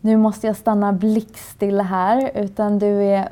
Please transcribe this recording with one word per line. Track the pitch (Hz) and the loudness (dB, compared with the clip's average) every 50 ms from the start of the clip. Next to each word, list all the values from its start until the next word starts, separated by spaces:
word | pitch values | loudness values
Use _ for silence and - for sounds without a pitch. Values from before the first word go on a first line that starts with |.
nu | - 214 220 | 2 2 4
måste | 220 214 214 208 214 - | 4 4 2 0 -2 -4
jag | 220 214 | -4 -4
stanna | 208 - 226 214 208 202 202 202 | -2 -2 0 0 2 0 0 0
blickstilla | 185 196 220 214 226 214 - - - - - - _ 208 202 196 196 202 | 0 0 0 0 0 -2 -6 -16 -20 -20 -20 -8 _ -2 0 0 0 -2
här", | 185 190 185 180 196 220 254 269 - - | -2 -2 -2 0 2 2 2 0 -2 -4
utan | 214 208 196 202 - 214 208 208 208 | -4 -6 -6 -4 -4 -2 0 0 0
du | 208 208 202 202 202 | 2 0 2 2 2
är | 196 196 196 196 - | 2 2 0 0 -4